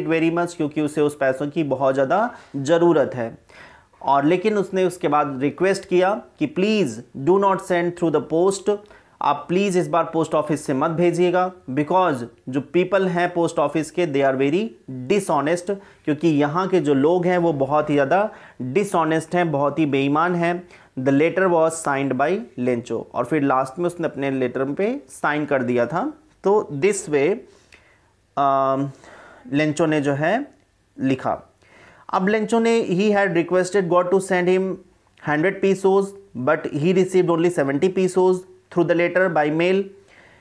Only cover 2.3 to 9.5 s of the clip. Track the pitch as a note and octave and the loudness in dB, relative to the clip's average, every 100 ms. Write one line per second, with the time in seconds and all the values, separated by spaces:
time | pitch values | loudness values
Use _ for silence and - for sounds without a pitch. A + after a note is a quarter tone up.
2.3 | - - C#3 C3+ E3+ F3 D#3 B2 B2+ A#2 | -6 -12 -6 0 4 4 4 2 -2 -8
3.3 | - _ - - - _ - - C#3 D3 | -10 _ -20 -20 -20 _ -8 0 2 2
4.3 | F3+ G#3+ G#3 F#3 F#3 F3+ F3+ E3 D3 C#3+ | 2 0 -2 -2 0 -2 -2 0 0 0
5.3 | C3 C#3 - F#3 F#3+ - F3+ F#3 A3+ - | -2 -4 0 0 0 0 2 2 -2 -8
6.3 | - D3+ F3+ G#3 G#3+ C#3+ A2+ - - C#3 | -6 -4 0 0 2 0 -4 -14 -4 2
7.3 | G3 G3 F#3 - F3 F3 E3+ E3 D3+ - | 4 4 0 0 -2 -2 -2 0 0 0
8.3 | E3 F#3+ F#3+ - G#3 - - _ - C#3+ | 2 2 0 -2 -4 -4 -20 _ -4 -2
9.3 | C#3+ - | -2 -2